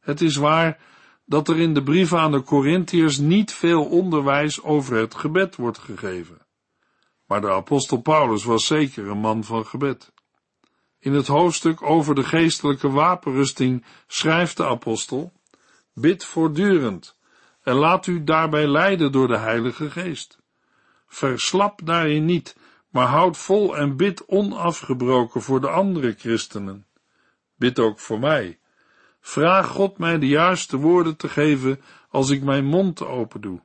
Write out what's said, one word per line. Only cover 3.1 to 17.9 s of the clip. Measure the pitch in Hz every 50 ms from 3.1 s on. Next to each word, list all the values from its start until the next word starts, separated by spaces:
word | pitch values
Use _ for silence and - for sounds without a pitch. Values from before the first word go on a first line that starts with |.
| 139 135
niet | 143 151 170 208 214 214 -
veel | - - 170 170 165 147
onderwijs | 143 175 170 185 185 160 151 139 139 139 143 151 151 143 - -
over | 156 151 147 139 127 123
het | 110 110 110 -
gebed | - - 151 156 180 196 185 -
wordt | - 123 120 110 -
gegeven. | - - 110 90 - 101 92 90 85 78 85 80 _ _ _ _ _ _ _ _ _ _ _ _ _ _ _ _ _
Maar | _ 101 104
de | 101 101
apostel | 95 95 95 - 143 139 131 - - 120
Paulus | 117 - 156 156 147 123 110 104 98
was | 117 117 113 -
zeker | - 156 151 156 135 - - 104 98
een | 104 104
man | 107 110 110 113 107
van | 104 113 113 110
gebed. | - - 127 139 139 127 - - _ _ _ _ _ _ _ _ _ _ _ _ _ _ _ _ _ _ _
In | _ 135 139
het | 143 131
hoofdstuk | - - 147 175 175 160 - - 165 160 160 -
over | 143 156 165 151 147 151
de | 139 127
geestelijke | - - 160 165 160 147 - - 147 143 135 - 143
wapenrusting | 135 139 151 175 185 175 - 151 131 131 139 131 - - 135 127 127 123 - - - - _
schrijft | _ - - - 156 160 165 180 160 -
de | - 170
apostel: | 147 123 120 - 120 113 107 - - - 127 156 180 _ _ _ _ _ _ _ _ _ _ _ _ _
"Bid | - 113 156 196 175 -
voortdurend | - - 165 160 160 151 147 190 208 190 165 139 113 98 85 - - _ _ _ _ _ _ _ _ _ _ _
en | - 123
laat | 135 147 160